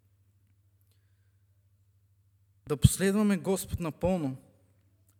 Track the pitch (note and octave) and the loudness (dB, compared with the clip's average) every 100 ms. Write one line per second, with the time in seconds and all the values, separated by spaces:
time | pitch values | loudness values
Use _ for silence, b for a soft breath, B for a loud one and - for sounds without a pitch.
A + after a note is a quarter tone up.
0 | _ _ _ _ _ _ _ _ _ _ | _ _ _ _ _ _ _ _ _ _
1 | _ _ _ _ _ _ _ _ _ _ | _ _ _ _ _ _ _ _ _ _
2 | _ _ _ _ _ _ - D3 - - | _ _ _ _ _ _ -8 2 4 4
3 | G3 G#3 G#3 F#3 C#3+ F#3 - - E3 - | 0 2 2 0 -2 -4 -6 -8 -8 -4
4 | E3+ F#3 C#3 C3 - _ _ _ _ _ | -2 -2 -4 -8 -16 _ _ _ _ _
5 | _ | _